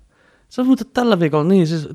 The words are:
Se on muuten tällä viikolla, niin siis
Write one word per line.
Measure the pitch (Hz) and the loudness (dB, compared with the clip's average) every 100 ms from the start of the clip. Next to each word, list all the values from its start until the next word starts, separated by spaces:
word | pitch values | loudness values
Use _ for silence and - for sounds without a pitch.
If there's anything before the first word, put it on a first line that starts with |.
| _ _ _ _ _ | _ _ _ _ _
Se | - | -4
on | 254 | 0
muuten | 262 - | 0 -2
tällä | - 240 185 | -2 0 0
viikolla, | 160 151 | 0 0
niin | 156 196 156 | 2 2 2
siis | 165 147 | -2 -8